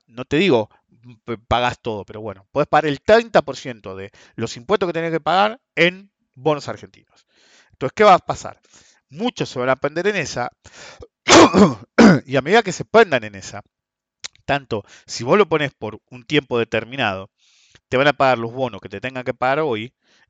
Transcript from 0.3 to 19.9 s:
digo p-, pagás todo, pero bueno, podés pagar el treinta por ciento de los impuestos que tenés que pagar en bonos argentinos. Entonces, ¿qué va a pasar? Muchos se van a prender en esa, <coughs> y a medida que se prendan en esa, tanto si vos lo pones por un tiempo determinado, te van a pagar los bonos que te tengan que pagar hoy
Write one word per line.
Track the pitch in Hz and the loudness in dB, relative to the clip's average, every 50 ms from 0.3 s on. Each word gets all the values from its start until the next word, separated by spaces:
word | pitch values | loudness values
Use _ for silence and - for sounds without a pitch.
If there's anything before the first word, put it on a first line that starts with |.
| - 151 | -2 0
digo | 202 190 135 113 104 - _ _ _ _ _ _ _ 123 123 _ _ | 2 2 2 2 0 -2 _ _ _ _ _ _ _ -20 -20 _ _
p-, | - 117 101 | -12 -12 -10
pagás | 110 - 120 120 123 123 - - | _ -4 -2 -2 0 -2 -4 -6
todo, | - 123 110 101 92 | -8 -10 -8 -8 -10
pero | - 107 107 | -12 -16 -14
bueno, | 110 110 95 95 95 _ | -14 -14 -14 -16 _ _
podés | - 139 147 - | -4 -4 -2 2
pagar | - 151 151 | 2 0 2
el | 151 143 131 | 0 -4 -4
treinta | _ - 214 233 233 233 - 175 | _ 4 4 4 4 2 0 0
por | 151 - 131 | 0 0 -4
ciento | - - 139 120 110 98 101 95 | -12 -12 -14 -14 -14 -14 -16 -14
de | 95 98 101 _ _ _ _ _ | -14 -14 -16 _ _ _ _ _
los | - 113 113 - 120 | -10 -8 -8 -8 -10
impuestos | 120 131 202 - 196 175 | -6 -2 -2 -2 -2 -2
que | 165 | -4
tenés | 165 165 165 | -4 -6 -4
que | 160 160 | -4 -4
pagar | 143 151 170 190 202 214 233 269 _ _ - | -2 0 0 2 2 0 -2 -8 _ _ -2
en | - 165 175 185 190 202 202 _ _ _ _ _ | 0 0 0 0 -4 -16 _ _ _ _ _ _
bonos | 127 127 156 151 143 - - | -6 -4 -2 -2 -2 -4 -10
argentinos. | 107 104 - 95 _ 107 _ _ _ _ _ _ _ _ _ _ _ _ _ _ | -14 -14 -14 -20 _ _ _ _ _ _ _ _ _ _ _ _ _ _ _ _
Entonces, | _ - 139 127 - | _ -8 -8 -6 0
¿qué | - 214 | 4 6
va | 208 - | 6 6
a | - | 6
pasar? | - - 139 - - - - _ _ _ _ - _ _ _ _ _ _ | 4 -2 -10 -10 -10 -16 -18 _ _ _ _ -20 _ _ _ _ _ _
Muchos | 131 156 226 247 - - 151 - | -12 -8 -8 -8 -6 -6 -8 -8
se | - 127 | -6 -6
van | 123 131 | -2 -2
a | 131 | -2
prender | - - 143 151 160 151 208 | -2 -2 -6 -4 -4 -4 -4
en | 214 | -2
esa, | 190 143 120 - 123 120 - - _ _ - _ - - - - - - - _ _ - | -4 -6 -6 -6 -8 -8 -8 -10 _ _ -20 _ -20 -20 -20 -20 -20 -20 -20 _ _ 0
<coughs> | - - 233 330 - - 185 208 160 120 - - - _ - 233 214 170 127 - | 4 6 6 6 6 6 6 4 4 4 0 -10 -4 _ 6 6 8 6 6 2
y | 135 127 | -2 -4
a | 135 | -2
medida | 127 151 202 233 226 | 0 2 2 2 2
que | 190 | 0
se | - - 143 | -4 -10 -6
prendan | - - 220 233 180 147 120 110 | 0 4 4 4 4 2 -4 -4
en | 107 101 | -6 -16
esa, | 98 92 - - 101 - _ _ _ _ _ _ _ _ _ _ _ - - _ _ _ | -16 -16 -16 -16 -16 -18 _ _ _ _ _ _ _ _ _ _ _ -20 -20 _ _ _
tanto | - 139 143 135 - 117 104 - _ - - _ | -4 -4 -4 -4 -6 -8 -8 -8 _ -18 -20 _
si | - - - 117 | -16 -14 -8 -2
vos | 123 170 214 | 0 2 2
lo | 202 160 | 2 2
pones | 165 151 147 135 - | 0 -2 -2 -4 -8
por | - 113 110 107 - _ _ | -8 -14 -14 -14 -14 _ _
un | 127 123 - | -20 -20 -10
tiempo | - 147 156 139 - 127 117 | -4 -2 -2 -2 0 -2 -2
determinado, | 113 - - 110 110 113 131 139 123 104 95 95 95 - _ _ _ _ _ _ _ _ _ _ _ - | -2 -2 -2 -4 -4 -6 -6 -4 -4 -4 -4 -6 -10 -14 _ _ _ _ _ _ _ _ _ _ _ -4
te | - 127 | 0 0
van | 139 147 | 2 2
a | 143 | 2
pagar | - 139 131 127 117 | 2 2 2 2 0
los | 117 113 | -2 -6
bonos | 117 131 131 120 107 95 | -6 -6 -8 -8 -8 -10
que | - 95 | -14 -12
te | - 98 | -12 -10
tengan | 104 127 131 127 123 | -10 -10 -10 -10 -8
que | 131 123 | -8 -6
pagar | - 127 127 135 151 | -4 -2 -2 0 0
hoy | 160 147 117 107 110 127 | -2 -2 -4 -6 -8 -10